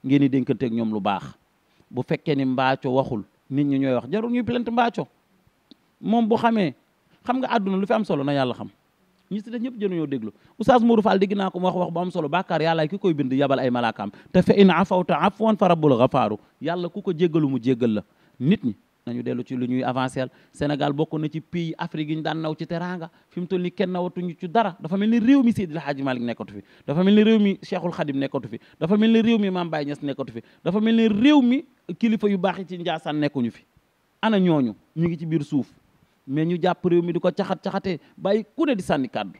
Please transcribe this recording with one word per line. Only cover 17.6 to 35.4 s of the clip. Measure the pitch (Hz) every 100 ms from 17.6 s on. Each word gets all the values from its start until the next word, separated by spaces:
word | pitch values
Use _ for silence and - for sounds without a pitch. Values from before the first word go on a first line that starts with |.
| 117 123 120
la. | 104 - _ _ _
Nit | 127 220
ñi | 123 101 _ _ -
nañu | 120
dellu | 120 123
ci | 123 127
lu | 123
ñuy | 127
avancer. | 123 127 127 135 127 _ _
Sénégal | - 143 143 147
bokk | 143 156
na | 156 151
ci | 160
pays | - 175 165 156
Afrique | 170 160 151
yi | 156
ñu |
daan | 156 156
naw | 160 160
ci | 160
teraanga. | 170 180 180 160 _ _
Fi | -
mu | 175
toll | 190
nii | 180
kenn | - 185
nawatuñu | 180 180 175 180 165
ci | 180
dara. | 190 208 165
Dafa | 156 190
mel | 208
ni | 233
réew | 220 277
mi | 240
Seydil | 220 180 151
Hadji | 143 139
Malick | 135 127 120
nekkatu | 113 98
fi. | 101 - _ -
Dafa | 147
mel | 190 208
ni |
réew | 220 226
mi | 202 190
Cheikhul | - 190 170
Khadim | 170 151 135
nekkatu | 139 143 117
fi. | 110 _ _
Dafa | 165 208
mel | 220
ni | 226
réew | 220 233
mi | 202
Mame | 185 175
Baye | 156 143
Niass | 147
nekkatu | 143 135 123
fi. | 117 - _
Dafa | 156 196
mel | 220 226
ni | 226
réew | 202 262 302
mi | 247 262 - _ - 180
kilifa | 233 220 208
yu | 196
baax | 185 175
yi | 170
ci | 180
Njaasaan | 175 160 160 151
nekkuñu | 147 139 120
fi. | - _ _ _ _ _ _
Ana | 220 208
ñooñu? | 180 156 123 101 _ 156
Ñu | 170
ngi | 165
ci | 165
biir | 160